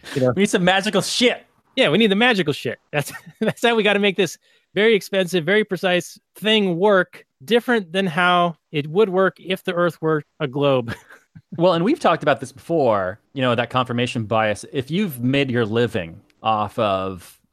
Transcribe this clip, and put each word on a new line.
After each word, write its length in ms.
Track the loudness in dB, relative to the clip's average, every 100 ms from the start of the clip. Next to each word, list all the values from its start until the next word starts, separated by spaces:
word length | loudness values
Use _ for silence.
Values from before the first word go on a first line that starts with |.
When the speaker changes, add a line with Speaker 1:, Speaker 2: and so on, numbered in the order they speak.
| -10
Speaker 1:
You 80 | 0
know? 100 | 0
Speaker 2:
We 80 | 2
need 80 | 0
some 140 | 2
magical 380 | 2 2 0 -2
shit. 420 | -2 0 0 -2 -8 _ _ 0
Speaker 1:
Yeah, 140 | 2
we 80 | 4
need 120 | 2
the 60 | 4
magical 380 | 2 2 0
shit. 240 | -4 -6 -10 _
That's, 220 | -6 -6 -10 -18
<laughs> 140 | -6
that's 220 | -4 0
how 120 | 0
we 80 | 2
gotta 160 | 2 2
make 180 | 0 0
this 220 | -2 -4 _ _ _
very 200 | -2 2
expensive, 500 | 2 0 -4 -2 -2
very 200 | 0 0
precise 540 | 0 -2 0 0 -2 -10 _ -6
thing 420 | 0 2 2 2
work 480 | 2 2 0 -6 -20 _
different 480 | -2 0 2 -2 -2
than 140 | -4 -2
how 500 | 2 2 4 2 -2 _
it 140 | -6 -2
would 220 | 0 2
work 260 | 2 0 -2
if 240 | -8 -6
the 100 | -4
Earth 260 | -2 -2 -2
were 220 | -2 -2 -4 -8
a 80 | -6
globe. 460 | -2 2 2 0 -8
<laughs> 40 | -14 -20 _ -20 -14 0
Speaker 2:
Well, 160 | 2
and 120 | 2
we've 160 | 2 0
talked 220 | 0 2
about 180 | 2 0
this 120 | -2
before, 680 | -14 -4 0 2 2 0 -6 _
you 80 | -4
know, 140 | 0
that 160 | 0 0
confirmation 540 | -2 -2 -2 -4 -4
bias. 420 | -2 0 0 -2 -6
If 180 | -8 -4
you've 300 | -4 -4 -4
made 300 | -2 0 0
your 140 | 0
living 560 | 0 0 0 -2 -8 -12 -20 _
off 360 | -2 0 -2 -2
of 600 | 0 0 -4 -8 -14 -20 _